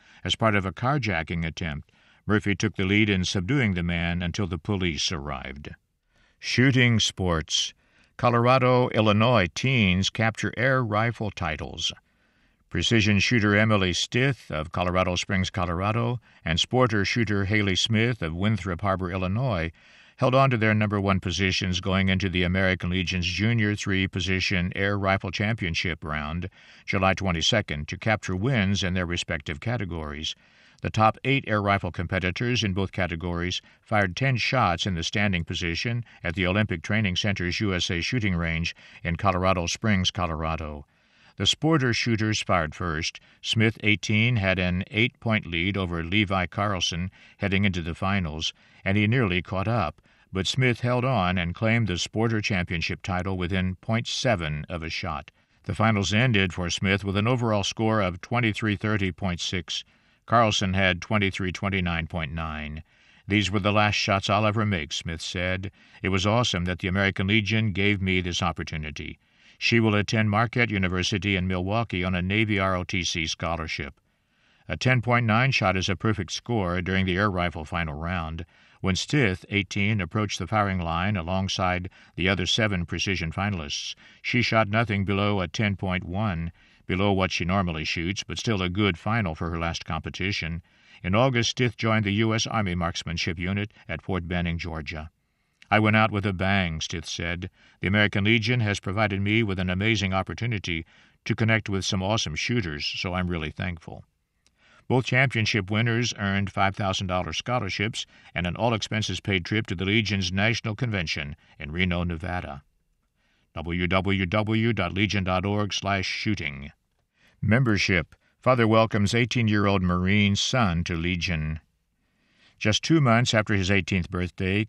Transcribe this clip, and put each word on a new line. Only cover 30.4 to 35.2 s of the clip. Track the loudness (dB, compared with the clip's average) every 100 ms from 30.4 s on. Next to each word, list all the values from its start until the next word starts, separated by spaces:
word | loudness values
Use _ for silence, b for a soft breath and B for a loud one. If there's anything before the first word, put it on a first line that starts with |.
| b b b b
The | -4
top | 4 4 4
eight | 0 -2 0
air | 0
rifle | 2 0 0
competitors | -6 -4 -2 -2 -2 -2 0
in | 0
both | 0 -2
categories | -2 -2 -2 -4 -4 -4 -6 b b
fired | -2 0 0
ten | 0 0 0
shots | 0 2 2 0 -2
in |
the | -2
standing | -2 0